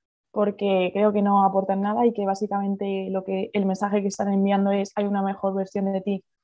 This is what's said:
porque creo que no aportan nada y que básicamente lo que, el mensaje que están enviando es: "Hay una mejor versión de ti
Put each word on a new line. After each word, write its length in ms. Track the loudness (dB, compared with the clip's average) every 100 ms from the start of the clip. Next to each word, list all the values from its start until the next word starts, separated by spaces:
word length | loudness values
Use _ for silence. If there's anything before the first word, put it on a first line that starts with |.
| _ _ _
porque 600 | -2 -2 0 0 2 2
creo 200 | 2 2
que 80 | 4
no 220 | 4 4 4
aportan 360 | 2 0 0
nada 240 | 0 2 2
y 80 |
que 120 | 2 -2
básicamente 840 | -2 -2 -2 -2 -4 -4 -4 -4
lo 120 | -4
que, 260 | -4 -4 -2
el 120 | -2 -2
mensaje 360 | 0 0 0
que 60 | 0
están 220 | -2 0
enviando 380 | 2 2 2 2
es: 200 | 0 -2 -2
"Hay 100 | -2
una 180 | 0
mejor 320 | -2 -2 -2 -2
versión 360 | -4 -2 -2
de 100 | -2
ti 220 | -2 -4 -6 _